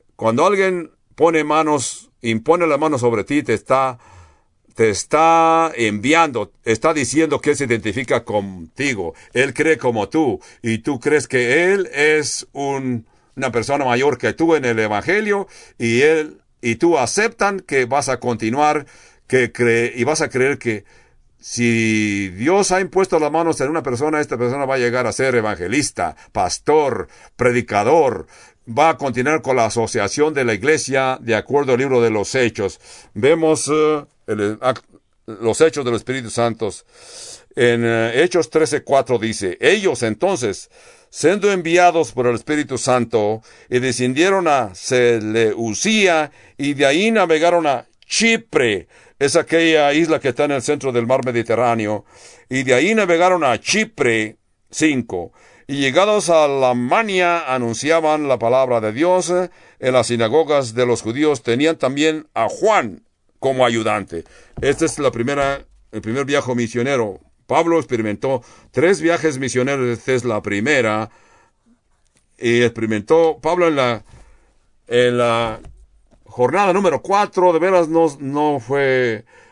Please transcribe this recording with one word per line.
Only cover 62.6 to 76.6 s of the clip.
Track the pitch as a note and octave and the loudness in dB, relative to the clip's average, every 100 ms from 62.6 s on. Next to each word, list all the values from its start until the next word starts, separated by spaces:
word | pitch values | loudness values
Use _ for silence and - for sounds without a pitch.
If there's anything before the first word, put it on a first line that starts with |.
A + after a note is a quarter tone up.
| G3 G#3 A#2+ E2+ _ _ _ _ | 0 2 0 -8 _ _ _ _
como | C3+ C3 | -4 2
ayudante". | B2 A2+ A2 G#2+ F#2 E2 - - _ - | 2 2 -2 -4 -6 -10 -12 -20 _ -6
Este | C3+ C#3 | -2 0
es | D#3+ - | -2 -2
la | C#3 | -4
primera, | A#2 A#2+ C#3+ C#3 C#3 - _ _ | -2 -2 -2 -2 -4 -10 _ _
el | A2 | -10
primer | A2 B2 C#3 | -6 -4 0
viaje | C#3+ B2+ | -2 -2
misionero. | A#2+ A2+ A#2+ B2 C#3 G#2+ F#2+ _ _ _ | -4 -2 -2 -2 0 -2 -6 _ _ _
Pablo | C3 E3+ E3 | 0 2 0
experimentó | - B2 G#2+ G#2 C3+ C3 - - _ | 0 -4 -2 -4 -4 -4 -6 -20 _
tres | - E3 F#3 | 0 2 2
viajes | D#3+ E3 D#3 C3 | 0 0 -2 -2
misioneros, | C3+ B2 B2+ C#3 B2 A#2 | -4 -2 -2 -2 -2 -4
esta | - | -2
es | B2+ A#2 | -2 0
la | G#2+ | -4
primera, | G2+ G2+ A#2+ C#3+ A2+ G#2+ G#2+ - _ _ _ _ _ _ _ _ _ _ _ _ | -4 -4 0 0 0 -2 -6 -12 _ _ _ _ _ _ _ _ _ _ _ _
y | A#2+ A#2+ | 0 2
experimentó | A#2+ A#2 A2+ A2 G2+ D#3+ E3 D#3 | 2 0 -4 -4 2 4 4 0
Pablo | D#3 F3 E3+ | -2 0 2
en | C#3+ | 2
la, | B2+ A2 - - - _ _ _ _ _ - | 0 -2 -8 -20 -20 _ _ _ _ _ -2
en | A#2+ B2 A#2+ | 2 2 2
la | A#2+ A#2 A2+ A2 - - - _ _ _ - | 0 0 -2 -6 -14 -20 -20 _ _ _ -20
jornada | - B2 F3 | -2 0 2